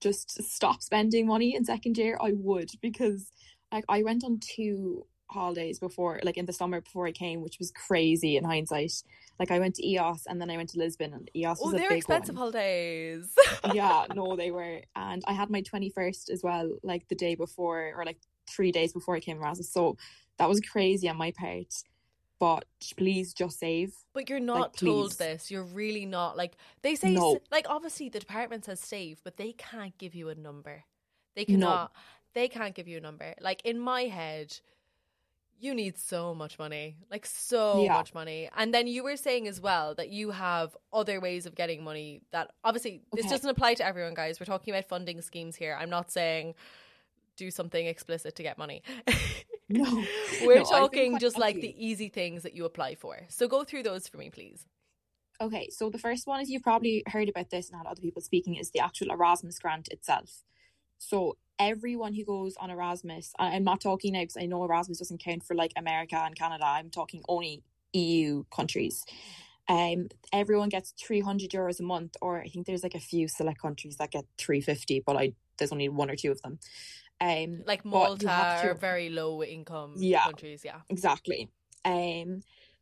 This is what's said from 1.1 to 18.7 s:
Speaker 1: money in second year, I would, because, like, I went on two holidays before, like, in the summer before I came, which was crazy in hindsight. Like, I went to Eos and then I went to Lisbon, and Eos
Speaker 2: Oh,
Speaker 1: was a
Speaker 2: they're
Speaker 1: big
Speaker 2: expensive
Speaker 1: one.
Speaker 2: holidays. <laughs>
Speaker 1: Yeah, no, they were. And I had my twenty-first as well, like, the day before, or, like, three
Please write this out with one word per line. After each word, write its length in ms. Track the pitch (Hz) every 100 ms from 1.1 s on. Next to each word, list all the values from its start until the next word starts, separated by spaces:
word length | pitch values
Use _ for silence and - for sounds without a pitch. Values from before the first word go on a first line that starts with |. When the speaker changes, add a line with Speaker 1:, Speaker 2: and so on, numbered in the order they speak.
| 226 220
Speaker 1:
money 280 | 220 240 269
in 100 | 240
second 320 | 233 240 226
year, 200 | 220 226
I 120 | 214
would, 380 | 202 196 190 165 -
because, 500 | 233 220 233 196 196 _ - _ _
like, 140 | 214 214
I 140 | 208
went 200 | 220 233 247
on 140 | 226
two 680 | - - 214 196 190 175 - _ _
holidays 480 | 202 180 170 165 180
before, 400 | 180 - 175 160
like, 140 | 180 170
in 80 | 180
the 60 |
summer 280 | 175 180 175
before 260 | - 185 175
I 40 |
came, 280 | 170 180 165
which 180 | 160 -
was 120 | 175
crazy 680 | - - 180 160 160 160 139
in 80 | 165
hindsight. 580 | 160 156 151 160 - - - - _
Like, 120 | 180
I 80 | 175
went 160 | 185 185
to 120 | -
Eos 380 | 185 170 165 -
and 140 | 180
then 80 | 175
I 60 | 170
went 120 | 165
to 80 | 170
Lisbon, 340 | 165 165 180
and 180 | 147 - -
Eos 260 | 165 175
Speaker 2:
Oh, 100 | 302
Speaker 1:
was 20 |
a 60 | -
Speaker 2:
they're 120 | 370
Speaker 1:
big 180 | 415 -
Speaker 2:
expensive 260 | 330 - 254
Speaker 1:
one. 20 |
Speaker 2:
holidays. 960 | 240 226 196 180 170 165 160 165 180 -
<laughs> 80 | 277 - 208
Speaker 1:
Yeah, 400 | 208 202 160 -
no, 260 | 196 185 185
they 160 | 175
were. 300 | 175 170 165 - -
And 280 | 196 185 185
I 60 |
had 160 | 202 208
my 120 | 208
twenty-first 680 | 190 202 196 196 180 190 -
as 120 | 180
well, 340 | 180 175 165 -
like, 240 | 185 175 -
the 80 | 175
day 200 | 175 165
before, 580 | 170 - 175 165 160 165
or, 100 | 165
like, 160 | 165 _ _ -
three 240 | - 185